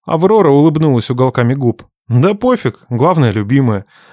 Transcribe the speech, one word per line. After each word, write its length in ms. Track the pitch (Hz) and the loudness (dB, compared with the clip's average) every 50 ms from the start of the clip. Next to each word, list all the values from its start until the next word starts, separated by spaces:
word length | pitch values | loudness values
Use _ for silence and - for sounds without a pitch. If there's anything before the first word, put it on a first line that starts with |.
| _ | _
Аврора 440 | - 165 160 180 190 220 214 190 147 | -6 -2 0 2 2 2 2 4 4
улыбнулась 600 | 139 143 151 160 151 156 160 151 131 117 - - | 4 4 2 2 2 0 0 0 0 0 -2 -4
уголками 460 | 127 123 127 131 - 127 120 120 135 | -2 -2 -2 -2 0 -2 -2 -2 -2
губ. 280 | 143 131 117 107 - - _ _ _ _ | -2 -2 -4 -4 -4 -10 _ _ _ _
«Да 280 | - 117 123 156 196 208 | -2 0 0 2 0 0
пофиг, 500 | 208 247 254 247 - - 127 - _ _ - | -2 -2 -2 -2 -2 -2 -6 -8 _ _ -8
главное, 420 | 120 117 143 175 180 160 131 113 | -4 0 0 0 2 2 0 0
любимая. 540 | 98 107 101 104 131 139 135 117 104 98 101 _ _ _ _ - | 0 -2 -2 0 0 0 0 0 -2 -4 -6 _ _ _ _ -16